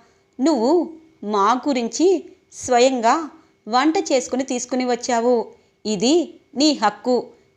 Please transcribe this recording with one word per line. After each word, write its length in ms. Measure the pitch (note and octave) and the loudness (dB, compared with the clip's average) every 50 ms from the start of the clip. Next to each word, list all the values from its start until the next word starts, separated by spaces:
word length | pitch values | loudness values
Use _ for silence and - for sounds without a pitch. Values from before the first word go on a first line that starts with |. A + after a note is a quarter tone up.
| _ _ _ _ _ _ _ - | _ _ _ _ _ _ _ -2
నువ్వు 520 | B3+ E4 D#4 A3+ A3 C4 E4+ F4 C4+ - - - - _ _ _ G3+ | 0 2 2 2 2 2 2 0 0 -4 -8 -16 -20 _ _ _ -8
మా 380 | G#3 G#3+ G3+ G3 G#3+ B3 B3+ - | -4 0 2 2 2 0 0 -2
గురించి 640 | D4 C4 B3 A#3 A3+ - - D#4 G4 F#4 C#4 - - - _ _ _ - | -2 -2 -2 -2 -4 -2 0 2 2 2 0 -2 -8 -20 _ _ _ -18
స్వయంగా 760 | - - - B3 A#3+ B3 C4+ C4 A#3+ A3 A#3 C4+ E4 D#4+ C4 - - _ _ _ _ _ | -12 -4 0 2 4 4 4 2 2 2 2 2 0 -2 -8 -12 -20 _ _ _ _ _
వంట 300 | G#3 A3+ B3+ C#4+ D#4+ D#4+ | -2 0 2 2 2 0
చేసుకుని 460 | G4 G4 - C#4+ B3+ B3 - - B3+ C4+ | 0 0 0 -2 -2 -2 -2 -4 -6 -4
తీసుకుని 420 | - B3+ A#3+ - - C4+ B3+ B3+ | -4 -6 -6 -6 -6 -4 -4 -2
వచ్చావు. 640 | B3 A#3+ A#3+ - - A#3+ A#3 A3+ B3 B3 A3+ G#3 - - _ _ _ _ _ - | -2 -4 -4 -4 -2 -2 0 2 2 0 0 -2 -6 -12 _ _ _ _ _ -6
ఇది 480 | - G#3+ F3+ G#3 B3+ D#4+ F4 C#4 - - - _ _ - | -6 -2 0 2 2 2 2 0 -2 -8 -18 _ _ -2
నీ 180 | A#3+ D4 D#4 C4+ | 0 2 2 2
హక్కు. 540 | G3+ A3 G3+ G#3 - - B3 B3+ A#3 - - - _ _ _ _ | 2 0 -2 -2 -2 -2 -2 -2 -2 -2 -6 -14 _ _ _ _